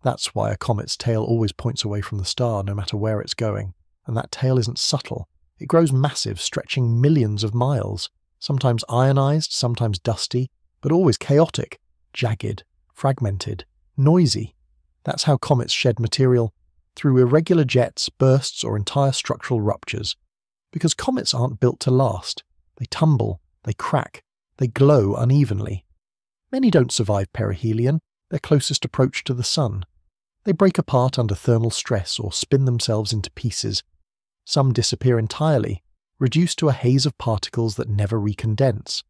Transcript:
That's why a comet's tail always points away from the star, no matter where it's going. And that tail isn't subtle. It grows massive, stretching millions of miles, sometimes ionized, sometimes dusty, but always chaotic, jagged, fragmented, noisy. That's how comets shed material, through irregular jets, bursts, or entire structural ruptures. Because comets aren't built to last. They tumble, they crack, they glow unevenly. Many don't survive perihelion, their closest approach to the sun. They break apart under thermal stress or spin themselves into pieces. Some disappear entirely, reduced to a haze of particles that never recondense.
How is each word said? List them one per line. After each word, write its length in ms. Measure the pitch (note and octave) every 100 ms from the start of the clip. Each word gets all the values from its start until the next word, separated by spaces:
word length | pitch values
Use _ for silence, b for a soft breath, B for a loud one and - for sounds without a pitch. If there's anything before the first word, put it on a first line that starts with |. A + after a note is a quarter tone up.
That's 320 | B2+ - -
why 160 | - G#2+
a 60 | G#2+
comet's 400 | - G#2 - -
tail 260 | - A2+
always 300 | A2 A#2 G#2+
points 320 | - A#2 -
away 160 | G#2+ G#2
from 180 | G2 G#2
the 60 |
star, 380 | F#2 - B2 G#2+
no 120 | G2
matter 220 | G2 G2 G#2+
where 240 | G#2+ G#2+
it's 140 | -
going. 400 | - A2+ G2+ G2+ - _ _ -
And 100 | A2
that 160 | -
tail 260 | - C3 C3
isn't 200 | G#2+ -
subtle. 500 | - C3+ - - - _ _ _
It 100 | C#3
grows 240 | E3 E3
massive, 480 | C3 C#3+ - A2 G2
stretching 600 | - - - - A#2+ A#2
millions 440 | C3+ D#3 A2+ G#2
of 100 | G#2+
miles, 560 | A2+ B2 C#3+ G2 G2+ - _ _ _
sometimes 440 | - C#3 C3 A#2 -
ionized, 640 | A#2 C3 C#3 C3+ D3+ D#3
sometimes 460 | - B2 A#2+ A#2 G2+
dusty, 520 | - A2 - B2 B2+ _ _ _
but 100 | C#3
always 260 | E3 F3+ -
chaotic, 600 | - C#3+ D#3+ - - - _ _ _
jagged, 520 | - A#2 A2 G#2+ G#2 - _ _
fragmented, 720 | _ C3+ C3+ A2 G2 - G2 - _ _ -
noisy. 600 | C3+ F3 D#3+ G#2+ G#2+ _ _ _ _ _
That's 200 | - C#3
how 120 | - C#3
comets 360 | - C3+ A#2
shed 280 | - C3 A#2
material, 520 | A2+ - C3 B2 A2 _ _ _ _ -
through 220 | D3 B2+
irregular 460 | B2 C#3+ D#3+ F3
jets, 440 | C#3 B2 A#2 - -
bursts, 560 | - C3 C3 - -
or 120 | A2+ G#2+
entire 360 | G2+ - C3+
structural 480 | C3 - - - A#2+
ruptures. 560 | G#2 - - G#2 G#2 - _ _ _ _ _
Because 220 | E3 E3
comets 380 | - - B3+ -
aren't 280 | B2+ B2 A#2
built 180 | B2 -
to 100 | -
last. 520 | B2+ C3+ G2 - - _ _ _ _
They 80 | A#2+
tumble, 540 | - D#3 C#3 G#2+ F#2 _ _
they 100 | -
crack, 520 | G#2+ - D3 - - _ _ _ _
they 100 | B2+
glow 480 | A2+ C#3 D3 G2+
unevenly. 720 | G2+ A#2+ C#3 C3+ G2+ G2+ F#2 _ _ _ _ _ _ _
Many 200 | C4 C4
don't 200 | F3 B2+
survive 420 | - G#2 G2+ G2
perihelion, 680 | - G#2 G2+ A#2 A2 A#2+ D#3 _ _ _
their 100 | D#3+
closest 440 | - D3+ - D3
approach 380 | - - C3 -
to 100 | -
the 100 | B2
sun. 400 | A#2+ - C3 G2+ F#2 _ _ _ _ _
They 80 | -
break 240 | F3 G3 F3+
apart 440 | - C3 B2+ C3+
under 160 | A#2 G2+
thermal 340 | - A#2 A2+
stress 480 | - - A2 F#2 -
or 140 | G2+
spin 320 | - - C#3
themselves 480 | C3+ A#2+ - A2 G#2
into 180 | A2 G2
pieces. 540 | - A#2+ - G#2+ G2+ - _ _ _ _ _
Some 280 | - - C3+
disappear 460 | A#2+ A2+ A#2 B2+ A#2+
entirely, 680 | A2 - D#3 C#3+ - G2+ _ _ _ _
reduced 400 | C3 D#3 F3 -
to 100 | D#3
a 40 |
haze 340 | C3 B2 C3+ C3+
of 100 | -
particles 600 | - A2 - - A2+ G#2
that 120 | A2+
never 300 | G2+ G#2 A2+
recondense. 840 | G#2 G#2 A2 G#2+ C3+ G#2 - - -